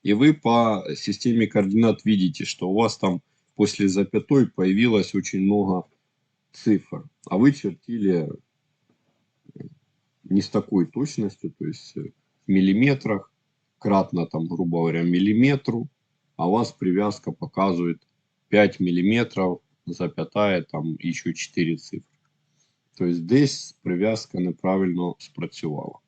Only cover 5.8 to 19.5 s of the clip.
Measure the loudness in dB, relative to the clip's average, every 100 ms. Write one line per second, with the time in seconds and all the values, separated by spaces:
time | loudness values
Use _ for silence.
5.8 | -6 _ _ _ _ _ _ -6 0 0
6.8 | -2 -14 -14 _ -6 4 4 2 -8 -8
7.8 | -10 -2 0 0 -2 -10 _ _ _ _
8.8 | _ _ _ _ _ _ -20 -20 -20 -20
9.8 | _ _ _ _ -2 -2 0 -6 -2 -2
10.8 | 0 -4 -6 -4 -6 -8 -14 _ -10 -10
11.8 | -14 -14 -14 _ _ _ 0 2 4 4
12.8 | 2 2 -2 -6 -6 _ _ _ _ _
13.8 | 0 0 0 -4 -4 -4 -4 -4 -2 0
14.8 | -2 0 0 2 2 4 4 2 -2 -6
15.8 | -8 _ _ _ _ -4 0 0 0 -4
16.8 | -2 0 -2 -4 -12 -10 -10 -2 -2 0
17.8 | -2 -4 _ _ _ _ _ 4 4 2
18.8 | 0 2 2 2 0 -2 -4